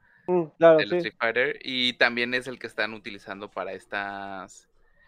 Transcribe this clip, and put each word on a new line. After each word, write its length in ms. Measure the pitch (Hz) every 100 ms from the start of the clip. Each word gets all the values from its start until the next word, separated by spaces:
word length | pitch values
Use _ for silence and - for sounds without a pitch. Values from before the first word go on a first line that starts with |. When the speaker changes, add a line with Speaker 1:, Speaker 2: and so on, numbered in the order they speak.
| _ _ -
Speaker 1:
Mm, 160 | 180 156 -
claro, 220 | 165 160
Speaker 2:
el 80 | 98
Speaker 1:
sí. 60 | 175
Speaker 2:
Street 180 | 139 -
Fighter, 380 | 117 117 139 -
y 300 | - 127 123
también 380 | 120 123 120 120
es 120 | 127 123
el 100 | 123
que 80 | 113
están 280 | - 107
utilizando 540 | 110 110 101 - 98 104
para 240 | 101 92
estas 920 | 95 - 104 101 98 98 95 90 - _ _ _ _